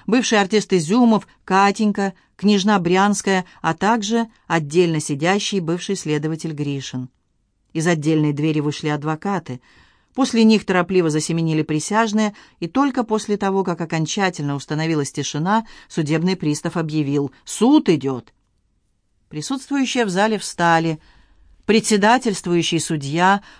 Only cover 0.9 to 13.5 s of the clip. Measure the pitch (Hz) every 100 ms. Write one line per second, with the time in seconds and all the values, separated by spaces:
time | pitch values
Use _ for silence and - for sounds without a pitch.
0.9 | 226 240 214 - _ - 190 202 202 214
1.9 | 202 196 - _ _ 196 208 196 208 170
2.9 | 185 202 202 - 190 180 - 160 160 196
3.9 | 233 202 233 226 _ - 165 147 160 175
4.9 | 160 - 143 165 196 - 202 160 175 -
5.9 | 196 156 151 156 160 170 147 147 139 131
6.9 | 127 127 _ _ _ _ _ _ 160 160
7.9 | 170 147 156 151 143 160 156 147 143 156
8.9 | 147 147 156 202 196 156 123 _ _ _
9.9 | _ _ - 262 226 220 220 - 185 175
10.9 | 185 165 151 151 165 160 156 151 156 -
11.9 | 208 226 214 214 202 - - 170 262 285
12.9 | 254 226 214 208 202 196